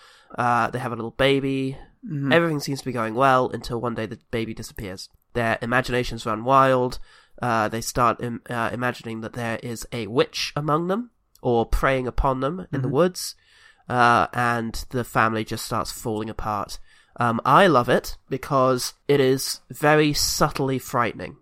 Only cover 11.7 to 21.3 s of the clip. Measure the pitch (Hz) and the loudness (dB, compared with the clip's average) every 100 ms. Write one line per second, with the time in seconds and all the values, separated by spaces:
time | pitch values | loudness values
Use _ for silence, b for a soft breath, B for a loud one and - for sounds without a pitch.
11.7 | - 135 131 123 - 139 131 135 185 - | 0 2 0 0 0 0 0 -2 -4 -6
12.7 | 147 127 131 180 185 - b b b b | -4 0 2 2 0 -10 b b b b
13.7 | b - 123 120 117 - 120 120 120 113 | b -2 4 6 6 2 0 -2 -2 -4
14.7 | - - 127 113 127 113 110 110 110 - | -6 -6 -6 0 2 2 0 -4 -6 -4
15.7 | 113 - - 117 107 110 - 110 104 - | -4 -4 -6 -6 -4 -4 -6 -4 -4 -6
16.7 | - b b b - 120 113 - 156 190 | -10 b b b -2 0 0 4 6 8
17.7 | 127 117 165 - - - 135 - 139 131 | 6 4 0 -2 -12 -8 -8 0 2 2
18.7 | 127 - - - 143 131 135 - - - | 2 -4 -6 2 4 4 2 -2 -8 -12
19.7 | - 151 151 151 143 - - 151 - 135 | 0 4 6 4 2 -2 2 0 0 -2
20.7 | 131 - 123 113 - 90 | -2 -2 -2 -2 -4 -12